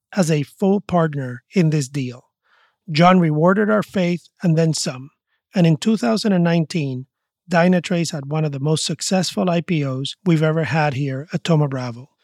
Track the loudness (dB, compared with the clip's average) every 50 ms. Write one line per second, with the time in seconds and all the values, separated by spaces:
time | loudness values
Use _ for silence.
0 | _ _ -2 0 0 2 2 -2 -2 -6 _ -2 0 0 0 0 -2 -2 0 0
1 | 0 0 -2 -6 -8 -8 -10 -12 _ _ 0 2 2 2 2 0 -2 -2 -4 -6
2 | -6 -6 -10 -14 _ _ _ _ _ _ _ _ _ _ _ _ -12 -4 2 4
3 | 6 6 6 6 4 2 2 2 2 2 2 2 2 0 0 0 -2 -2 -2 -2
4 | -2 -2 -2 -4 _ _ _ -4 0 0 2 2 2 0 0 -2 -6 -8 -8 -10
5 | -16 -18 _ _ _ _ _ _ _ _ 0 2 4 4 4 2 2 -2 0 0
6 | 0 -2 -2 0 0 0 0 2 2 2 2 0 0 -2 -4 -4 -4 -4 -6 -8
7 | -12 _ _ _ _ _ _ _ _ -2 2 2 4 4 2 2 0 -2 -2 -2
8 | -2 -4 -6 -10 -8 -6 -4 -2 -2 -2 -4 -4 -2 -2 0 -2 -2 -6 -6 -6
9 | -4 -2 -2 0 -2 -2 -4 -2 -2 0 0 -2 -2 -2 -4 -2 -2 -4 -6 -6
10 | -8 -10 -10 _ 0 2 2 2 2 2 0 0 -2 0 0 0 0 0 -2 -2
11 | -4 -4 -6 -8 -10 -8 -8 -6 0 2 2 2 2 0 -2 -6 -8 -8 -10 -14
12 | -18 _ _ _